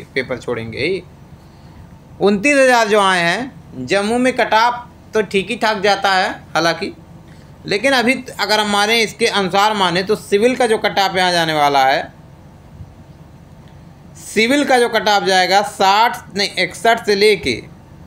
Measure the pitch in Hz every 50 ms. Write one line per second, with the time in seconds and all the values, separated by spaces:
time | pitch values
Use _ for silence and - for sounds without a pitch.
0 | - - - 135 127 120 127 117 - - 120 113 113 113 110 113 135 170 196 175
1 | 170 - - - - - - - - - - - - - - - - - - -
2 | - - - - 170 202 208 190 190 294 294 277 262 254 247 233 226 196 214 208
3 | 196 190 185 180 170 170 175 214 254 262 - - - - - 127 127 123 185 196
4 | 202 214 233 247 254 262 247 247 214 - 220 220 233 247 240 - - - - -
5 | - - - 220 208 - - 196 185 202 233 208 233 214 220 202 185 208 196 190
6 | 196 196 190 185 196 233 - - - - - 156 165 165 160 - 202 - - -
7 | - - - - - - - - - - - - - 151 185 208 214 277 269 247
8 | 220 240 262 - - - - - 202 190 214 214 214 208 202 202 208 214 226 233
9 | 220 190 - - 226 214 175 202 196 175 175 196 202 220 220 202 190 175 165 185
10 | 190 190 214 - - - 202 202 220 247 254 - 254 226 220 208 214 202 170 196
11 | 196 185 170 185 185 180 175 170 165 160 156 151 147 143 143 139 131 135 143 170
12 | - - - - - - - - - - - - - - - - - - - -
13 | - - - - - - - - - - - - - - - - - - - -
14 | - - - - - - - 208 220 233 277 294 277 - 262 247 240 226 226 214
15 | 185 214 208 202 180 190 190 185 180 175 190 202 208 - - - 196 190 196 214
16 | 233 240 240 - - - - 196 202 185 - 175 185 - - - - 226 233 226
17 | - 202 208 196 202 214 208 - - 135 113 113 - - - - - - - -
18 | -